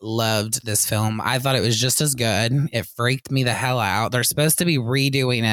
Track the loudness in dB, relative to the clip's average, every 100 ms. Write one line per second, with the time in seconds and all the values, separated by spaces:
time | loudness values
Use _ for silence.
0 | -4 -2 0 0 0 -4 -2 -2 0 0
1 | 0 0 -2 0 0 2 2 0 0 0
2 | 0 0 0 2 2 0 0 -2 -4 -2
3 | -2 -2 -2 -2 0 0 0 0 0 0
4 | 0 0 0 0 0 2 0 0 0 0
5 | 2 2 0 2 2